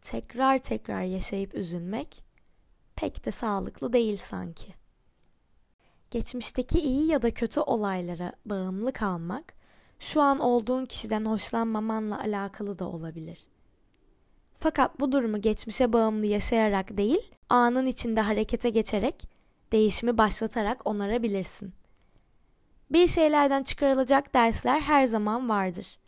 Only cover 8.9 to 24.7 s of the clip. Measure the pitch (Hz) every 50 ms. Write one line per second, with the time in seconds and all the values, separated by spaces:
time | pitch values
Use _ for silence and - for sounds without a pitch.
8.9 | 262 - 220 196 180 170 165 175 190 269 339 - - - - _ _ _ _ _
9.9 | _ - - - - 302 285 277 277 262 285 247 240 240 220 220 254 254 262 -
10.9 | - - - 208 214 214 220 220 220 202 - - - 226 226 226 220 214 214 220
11.9 | 220 220 214 214 202 - - 220 208 196 196 196 196 - 208 202 196 170 185 -
12.9 | - 165 165 165 160 165 160 160 165 - - _ _ _ _ _ _ _ _ _
13.9 | _ _ _ _ _ _ _ _ _ _ _ _ _ - - 311 302 - 269 -
14.9 | - - 277 269 262 277 240 226 208 208 202 220 214 - - 226 208 - 254 233
15.9 | 220 233 220 220 214 214 214 208 208 208 - - 247 226 220 214 202 190 190 -
16.9 | 202 202 202 214 285 427 - - - _ _ - 247 247 240 240 240 254 262 262
17.9 | 240 - - 233 220 220 214 208 214 202 214 - - 214 - 240 214 220 214 -
18.9 | - 202 202 269 - - - - _ _ _ _ _ _ _ _ - 220 220 214
19.9 | - - 233 233 240 220 220 208 - - 226 220 - 233 208 202 247 - - -
20.9 | 214 208 202 202 220 240 226 220 196 196 185 - - - 196 190 - - - _
21.9 | _ _ _ _ _ _ _ _ _ _ _ _ _ _ _ _ _ _ _ -
22.9 | - 339 359 339 - 339 320 302 302 294 285 277 277 277 269 - - - 285 277
23.9 | 269 262 262 226 277 269 285 - - 254 233 226 214 - - 240